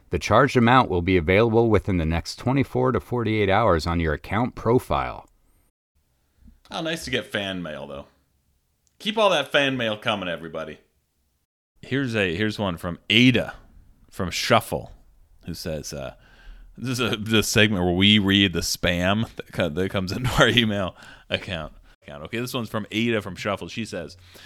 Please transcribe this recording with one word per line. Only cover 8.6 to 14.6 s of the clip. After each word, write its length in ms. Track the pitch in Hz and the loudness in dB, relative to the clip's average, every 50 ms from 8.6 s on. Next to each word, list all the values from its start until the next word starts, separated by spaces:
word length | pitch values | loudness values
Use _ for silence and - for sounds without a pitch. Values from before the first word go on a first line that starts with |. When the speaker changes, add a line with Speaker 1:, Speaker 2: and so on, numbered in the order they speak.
| _ _ _ _ _ _ _ - | _ _ _ _ _ _ _ -10
Speaker 2:
Keep 200 | - 208 214 226 | -6 -4 0 2
all 120 | 214 196 | 2 4
that 200 | 175 147 135 - | 2 2 0 0
fan 240 | - 147 139 135 135 | 0 2 2 2 0
mail 200 | 123 117 110 107 | -2 -2 -4 -4
coming, 320 | 104 - 123 107 101 92 90 | -4 -4 -4 -4 -2 -4 -6
everybody. 500 | 82 78 82 80 80 80 78 78 76 - _ _ _ _ _ _ _ _ _ _ _ _ _ _ _ _ _ _ _ _ | -6 -8 -8 -10 -10 -10 -10 -10 -12 -16 _ _ _ _ _ _ _ _ _ _ _ _ _ _ _ _ _ _ _ _
Here's 320 | - - 120 139 139 123 113 | -10 -6 -4 -4 -2 -2 0
a, 180 | 107 98 90 80 | 0 0 0 0
here's 240 | 92 107 107 104 - | 0 -2 -2 -2 -2
one 200 | 104 95 85 80 | -4 -4 -4 -6
from 200 | - 90 82 - _ - | -6 -8 -8 -6 _ 4
Ada 440 | 104 113 123 131 123 - 65 - - - - - - - - _ _ _ _ _ | 6 6 8 8 6 4 2 -4 -8 -16 -20 -20 -20 -20 -20 _ _ _ _ _
from 200 | - - 95 82 | -10 -8 -8 -6
Shuffle, 640 | - - - - 120 110 | -6 -4 0 2 2 2